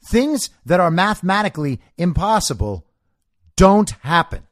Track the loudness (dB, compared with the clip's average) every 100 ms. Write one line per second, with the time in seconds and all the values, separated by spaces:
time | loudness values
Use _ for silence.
0 | 0 0 0 -2 -6 _ -2 2 2 2
1 | 0 -2 -2 -2 -2 -4 -6 -6 _ -4
2 | -2 -2 0 0 -2 -6 -6 -8 -12 _
3 | _ _ _ _ _ 2 4 4 0 -6
4 | -2 -2 -2 -8 -14